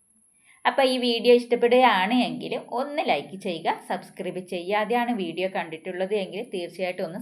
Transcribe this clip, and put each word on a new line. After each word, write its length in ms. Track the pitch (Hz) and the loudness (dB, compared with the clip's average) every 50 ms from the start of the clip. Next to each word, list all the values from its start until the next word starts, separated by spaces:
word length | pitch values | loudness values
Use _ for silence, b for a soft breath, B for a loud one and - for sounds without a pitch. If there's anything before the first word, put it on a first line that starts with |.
| _ _ _ _ _ _ b b b b b b b 247 | _ _ _ _ _ _ b b b b b b b 0
അപ്പോൾ 160 | 240 285 269 262 254 | 2 4 4 4 2
ഈ 40 | 254 247 | 2 2
വീഡിയോ 300 | 247 233 233 - 247 240 240 | 0 0 4 6 6 6 6
ഇഷ്ടപ്പെടുകയാണ് 760 | 240 - 240 220 233 240 247 254 254 240 214 190 185 202 240 254 226 - | 6 2 2 2 4 6 6 6 8 6 6 4 2 2 2 2 2 0
എങ്കിൽ 240 | - - - 160 220 - - - 233 240 | -2 -6 -6 -6 -6 -8 -8 -6 -6 -6
ഒന്ന് 220 | 269 294 294 302 381 254 | -6 -4 -4 -2 0 0
ലൈക്ക് 260 | 170 147 139 - 190 190 - | 0 0 -2 -6 -12 -10 -8
ചെയ്യുക. 240 | 196 170 160 165 220 440 440 - - | -6 -6 -4 -4 -4 -6 -6 -6 -8
സബ്സ്ക്രൈബ് 520 | 202 185 - - - - 196 185 170 185 185 - 190 | -8 -8 -8 -12 -14 -10 -10 -8 -8 -8 -10 -8 -8
ചെയ്യാതെയാണ് 600 | 180 170 180 202 208 214 196 233 240 240 233 240 202 185 | -8 -4 -2 -2 -2 0 0 0 0 0 -2 -2 -4 -4
വീഡിയോ 260 | 165 160 170 180 190 190 | -6 -4 -4 -4 -4 -4
കണ്ടിട്ടുള്ളത് 580 | 196 185 170 160 156 - 185 180 180 190 190 214 208 190 | -6 -6 -8 -10 -12 -10 -10 -6 -4 -4 -2 -2 -2 -4
എങ്കിൽ 200 | 180 160 190 240 247 - | -4 -8 -10 -10 -8 -8
തീർച്ചയായിട്ടും 500 | 185 175 165 165 - 185 180 180 - 190 160 | -8 -8 -8 -8 -6 -6 -6 -4 -6 -8 -8
ഒന്ന് 120 | 165 196 | -8 -10